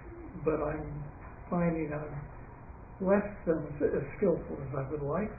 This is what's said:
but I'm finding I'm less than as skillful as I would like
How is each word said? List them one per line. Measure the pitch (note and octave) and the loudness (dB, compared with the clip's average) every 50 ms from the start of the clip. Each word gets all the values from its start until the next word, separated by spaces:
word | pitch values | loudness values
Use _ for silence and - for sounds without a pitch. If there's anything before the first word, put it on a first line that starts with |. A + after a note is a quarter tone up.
| - - - - - - - - - | -12 -12 -12 -12 -12 -10 -8 0 2
but | D#3 D#3 D3 | 2 2 2
I'm | D3 D3+ D#3 D#3 D3+ D3+ D3 D3 - - - - - - - - - - | 2 0 0 -2 -4 -4 -6 -6 -6 -8 -10 -12 -14 -14 -14 -12 -4 0
finding | F3+ F3 E3+ E3+ D#3+ D#3+ D#3 D3 | 2 4 4 4 4 2 0 0
I'm | D3 D3+ D3+ - C#3+ C#3+ - - - - - - - - - - - - - - - - | -2 -2 -4 -4 -6 -8 -8 -8 -12 -12 -14 -14 -14 -14 -14 -14 -14 -14 -14 -14 -6 0
less | G3 F#3 G3+ G#3 - - - - - | 4 6 6 6 6 2 -4 -4 2
than | E3+ D#3+ D3 D3 - - - | 2 4 4 2 -4 -2 2
as | - - - - - - - - | 2 4 4 2 0 -2 0 4
skillful | G#3 F3+ D#3+ - - D#3 D#3 D3 | 6 6 6 4 2 -4 -6 -6
as | C#3 B2+ C3 | -4 -2 -2
I | C3+ C3+ C3+ | -2 -2 -2
would | D3+ D3 | -2 -2
like | C#3+ C#3 D#3 F3+ G#3+ - - | 0 0 2 0 0 -2 -4